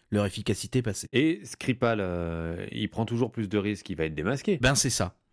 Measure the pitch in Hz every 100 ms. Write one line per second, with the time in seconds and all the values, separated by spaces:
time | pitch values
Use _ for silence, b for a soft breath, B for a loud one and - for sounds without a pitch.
0 | b 104 101 - 107 95 117 131 117 -
1 | - 127 160 196 143 - - 120 117 107
2 | 92 87 85 82 82 85 50 - 104 -
3 | 110 117 117 117 98 104 101 101 - 82
4 | 80 76 92 139 214 165 127 139 131 -
5 | 92 - _